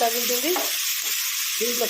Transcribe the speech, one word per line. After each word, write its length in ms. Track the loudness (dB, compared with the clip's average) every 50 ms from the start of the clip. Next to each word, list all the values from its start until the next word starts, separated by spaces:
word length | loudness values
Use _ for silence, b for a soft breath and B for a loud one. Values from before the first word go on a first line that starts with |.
తగులుతుంది, 480 | 2 2 2 0 0 0 0 2 2 2 2 2 2 0 -2 -2 -2 -2 -2 -2 -2 -2 -2 -2 -2 -2 -2 -2 -2 -2 -2 0
దీంట్లో 280 | 0 0 0 0 0